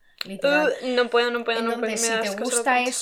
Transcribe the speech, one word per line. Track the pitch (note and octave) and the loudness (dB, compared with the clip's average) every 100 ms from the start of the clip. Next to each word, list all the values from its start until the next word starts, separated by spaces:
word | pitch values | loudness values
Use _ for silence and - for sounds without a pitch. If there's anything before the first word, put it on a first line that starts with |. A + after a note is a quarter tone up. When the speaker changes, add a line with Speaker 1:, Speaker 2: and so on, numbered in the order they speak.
| _ - | _ -14
Speaker 1:
literal. | F#3+ G3 C#4 D4 D4+ - | -12 -2 2 4 2 0
Speaker 2:
Uh, | B3+ | 0
no | B3 A#3+ | 0 2
puedo, | A#3+ A#3+ | 2 2
no | A#3+ | 0
puedo, | A#3 A3+ | -2 -2
no | A#3 | -2
puedo, | A#3+ | -2
Speaker 1:
Entonces, | A3 A3 | -2 -2
Speaker 2:
me | A3+ | 0
da | A3 | 0
Speaker 1:
si | |
te | G#3+ | -2
Speaker 2:
asco, | G3 | -2
Speaker 1:
gusta | A#3+ A#3+ | -2 0
Speaker 2:
solo | B3 B3 | 2 2
pienso. | B3 - | 0 -2